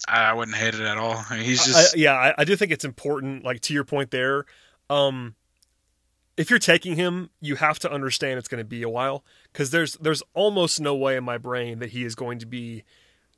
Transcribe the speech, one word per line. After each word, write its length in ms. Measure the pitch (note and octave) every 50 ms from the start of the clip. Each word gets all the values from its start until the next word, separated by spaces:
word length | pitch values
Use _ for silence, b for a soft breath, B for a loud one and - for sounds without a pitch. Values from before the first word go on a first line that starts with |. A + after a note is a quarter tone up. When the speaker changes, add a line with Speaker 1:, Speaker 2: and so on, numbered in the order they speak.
| -
Speaker 1:
I, 180 | - A#2 A#2 A2
I 80 | A2
wouldn't 240 | A2+ A#2 A2+ A2 G#2
hate 180 | G#2+ A2+ A2+ G#2+
it 60 | A2
at 180 | A2 G#2+ G#2+ A2
all. 240 | A2+ A2+ A2+ A2+ A2 -
I 80 | A#2+
mean, 80 | A2 A2+
he's 180 | B2+ B2+ A#2+
Speaker 2:
I, 20 | -
Speaker 1:
just 300 | C3 D3+ E3 F3 F3+ -
Speaker 2:
I, 40 | D#3+
yeah, 140 | D3+ C#3+
I, 220 | C3+ B2+ C3 C#3 - -
I 60 | D3+
do 120 | E3+ G3+
think 160 | F#3 G#3 E3+
it's 120 | D#3 - -
important, 600 | C3+ - - - C#3+ D3 C3+ C3 C3+ C3+ B2+ -
like, 160 | B2+ B2+ A2+
to 120 | - - D3
your 100 | D3 C3+
point 260 | - D3 C#3 C3+ -
there, 360 | - B2+ B2+ C3+ C#3 C#3+ C#3 b b b b b b b b -
um, 440 | C#3+ C#3+ C#3 C3+ C3 B2+ B2 A2+ A2 _ _ _ _ _ _ _ _ _ _ _ _ _ _ _ _ _ _ _ _
if 140 | - D#3 -
you're 80 | B3 G#3+
taking 380 | - F3+ E3+ E3+ - F3+ D#3
him, 340 | E3 F3+ F3+ F3 F#3 F3 - _ -
you 160 | D3+ D3 C#3
have 220 | - D#3 D3+ D3+ -
to 100 | - -
understand 480 | C#3+ C#3 C3+ B2+ - - D3 C3+ C3 B2
it's 100 | - -
gonna 160 | C3 A#2 A2
be 180 | G#2 A#2+ A#2
a 60 | A#2 A2+
while, 360 | A2+ A#2+ C3 C3+ C#3 C#3 _ b b b b b b
'cause 160 | - C#3+ B2
there's, 240 | D#3+ E3 D#3+ C#3 -
there's 280 | - D#3+ D#3+ D3+ C#3 - _ -
almost 460 | E3+ G3+ G#3 G3+ F#3 E3+ D#3+ - D#3+
no 140 | D3+ C#3+ C#3+
way 220 | C3+ C3+ C3+ C3
in 80 | B2+ B2
my 140 | B2 A#2+ A#2
brain 400 | A#2+ B2 B2 B2 A#2+ A#2+ A2+ A2+
that 120 | A#2+ G#2+
he 140 | A2+ B2 B2
is 100 | A#2 A2+
going 240 | - B2+ A#2+ B2 A#2
to 80 | A2+
be 380 | A2+ B2+ A#2+ A#2 A#2 A2+ G#2+ - b b b b b b b b b b